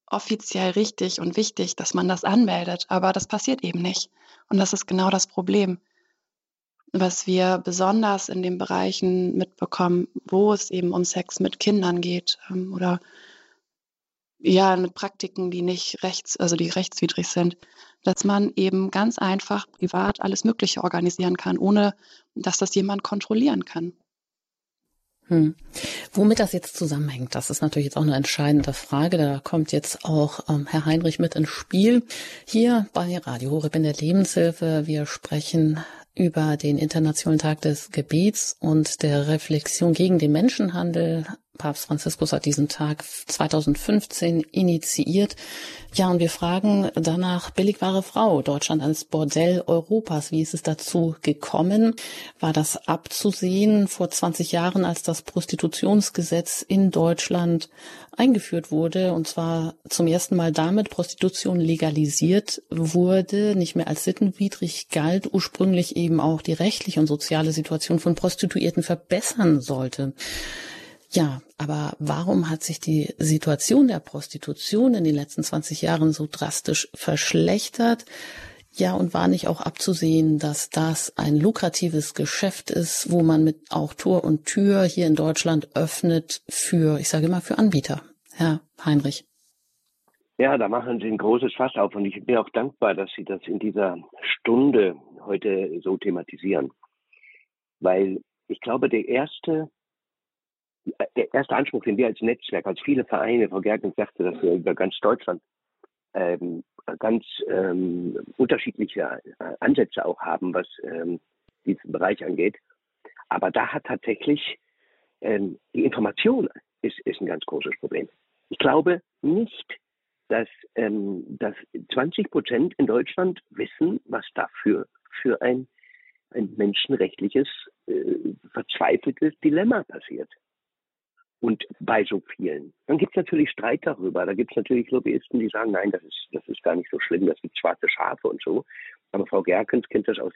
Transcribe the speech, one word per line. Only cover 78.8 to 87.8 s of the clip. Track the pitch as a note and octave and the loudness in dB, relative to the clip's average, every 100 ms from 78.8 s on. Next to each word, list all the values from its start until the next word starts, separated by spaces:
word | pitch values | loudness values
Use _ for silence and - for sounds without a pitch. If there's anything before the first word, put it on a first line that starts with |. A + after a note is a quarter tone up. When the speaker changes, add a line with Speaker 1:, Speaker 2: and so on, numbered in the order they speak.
| F#3 | 0
Speaker 2:
und | F#3 F3 | 0 0
war | F3 F3+ | 2 2
nicht | F#3 - | 2 0
auch | E3 | -2
abzusehen, | - - - E3 D#3+ D#3+ D#3 D3+ | -4 -4 -2 2 4 4 4 2
dass | D3+ D3+ - | 0 -4 -4
das | D#3+ D#3+ D#3 - - | 0 0 0 -4 -2
ein | D3 D3 | 2 4
lukratives | F#3+ - F3 - F3 D#3 D3 | 4 2 -2 0 0 0 -2
Geschäft | - D3+ - G3 - - | -4 -4 -2 -2 -4 -4
ist, | - E3+ - - | -2 -2 -4 0
wo | E3+ | 4
man | D#3+ D#3 | 4 6
mit | D#3 D#3 _ | 4 0 _
auch | D3 D3+ | -4 -4
Tor | - - F3+ | -4 0 2
und | - D#3 - | 2 0 0
Tür | G3+ G3+ G3 | 2 4 4
hier | F#3 F3+ E3+ | 2 2 2
in | |
Deutschland | D#3 D#3 D#3 E3+ D#3 - - | 4 2 0 0 0 0 -2
öffnet | D#3+ - E3+ E3 - - - | -2 0 0 0 -2 -10 -8
für, | - - E3+ D#3 D3 | -6 0 2 4 2
ich | D3+ | 0
sage | D#3 E3 | 0 2
mal, | F3+ | 0
für | - - | -2 2
Anbieter? | G#3+ D3+ | 4 4